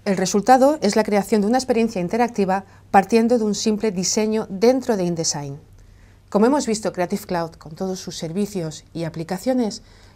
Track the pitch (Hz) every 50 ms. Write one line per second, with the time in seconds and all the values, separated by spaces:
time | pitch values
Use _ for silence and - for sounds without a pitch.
0 | - 208 190 185 165 - - 202 196 - 254 247 262 285 311 302 - 208 - 220
1 | 214 208 208 196 190 - 226 208 196 214 247 262 254 - 240 233 226 220 - 185
2 | 175 170 - 240 240 226 233 208 196 185 190 196 - - - - - - - 196
3 | 185 - 233 226 226 233 247 226 220 208 202 - - 220 214 208 226 220 175 190
4 | 180 - - 220 214 220 214 220 202 - 196 180 226 240 262 262 254 254 220 190
5 | 175 175 170 165 160 - - 147 143 139 139 147 - - - - - - - -
6 | - - - - _ - - 196 220 254 294 285 - 226 214 214 - 180 - 180
7 | 175 170 202 196 - - 180 170 170 165 165 - - 151 160 - 190 190 185 185
8 | - 185 - - 170 160 160 202 202 202 202 185 165 156 156 - - - - 170
9 | 165 156 - 160 165 - 185 185 - 254 254 254 226 202 - - - - - -
10 | - - -